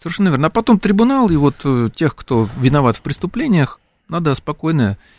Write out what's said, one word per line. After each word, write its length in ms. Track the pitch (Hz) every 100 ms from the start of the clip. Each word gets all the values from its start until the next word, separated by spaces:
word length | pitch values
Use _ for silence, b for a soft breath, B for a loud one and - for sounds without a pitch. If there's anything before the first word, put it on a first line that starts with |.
совершенно 280 | 165 - 190
верно. 160 | 135 156
А 40 |
потом 280 | 226 226 208
трибунал, 500 | 208 196 240 269 220
и 80 | 156
вот, 200 | 143 -
э, 260 | 143 123 113
тех, 220 | - 156 -
кто 320 | - 120 104 -
виноват 380 | 127 147 127 110
в 60 |
преступлениях, 760 | - - 185 233 302 175 135 - _ _ -
надо 260 | 165 160
спокойно, 640 | 131 - - 156 156 104 98 b